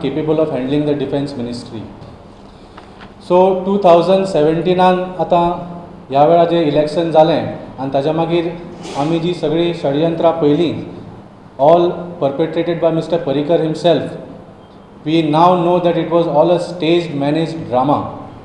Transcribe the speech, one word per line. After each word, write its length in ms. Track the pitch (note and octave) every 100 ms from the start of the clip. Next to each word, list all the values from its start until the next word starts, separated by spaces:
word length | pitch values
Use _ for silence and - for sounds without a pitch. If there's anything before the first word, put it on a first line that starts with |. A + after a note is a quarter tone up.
capable 340 | C3+ C#3+ D3+ D#3
of 100 | D#3
handling 340 | C3 C3 D3
the 120 | D3
defense 380 | C#3 B2+ C#3+ C#3
ministry. 480 | - A#2+ A#2 - A2+ G2 - - - - - - - - - - - - - -
So, 340 | F3+ F#3+ F#3
टू 140 | F#3+ G3
थावजंड 460 | F#3 E3+ E3 F#3+ F#3+
सेव्हन्टिनान 760 | D#3 D3+ E3 E3+ F3+ F#3 F3+ F3+ E3
आतां 320 | D#3+ F3 F3 F3+ - - - - -
ह्या 140 | C3+
वेळा 200 | D3+ E3+
जें 220 | E3+ E3+ D3+
इलेक्शन 440 | D3 D3+ F3+ E3
जालें 360 | D#3 D#3+ C#3 A2 - - -
आनी 160 | C3+
ताच्या 180 | C#3 C#3
मागीर 320 | D#3+ E3 E3+ E3 E3+ - - - C3+
आमी 220 | D3 E3
जी 160 | E3+
सगळी 400 | E3+ D3+ E3 E3+
षडयंत्रां 580 | E3 C#3+ C#3 E3 E3 E3
पळयलीं, 420 | E3 D3 D3 D#3+ A2 - - - - - - - -
all 220 | C#3+ F3 F3 F3 F3 -
perpetrated 580 | C#3 E3+ D#3 E3+ E3+ E3
by 120 | E3
mister 220 | D#3+ - E3
पर्रीकर 440 | C#3+ C3+ D3 E3
himself, 420 | D#3+ D#3 F3 D3 - - - - - - - - - - D3+
we 160 | E3
now 340 | D#3 D3+ F3 F3+
know 180 | E3+ F3+
that 120 | F3 E3
it 160 | D#3+
was 140 | E3+ E3
all 240 | D3 E3+
a 80 | E3+
staged, 640 | - - D3+ E3+ E3 C#3+
managed 340 | C#3+ D#3 D#3+ - G#2+
drama. 280 | B2 C#3 B2 F#2 - - -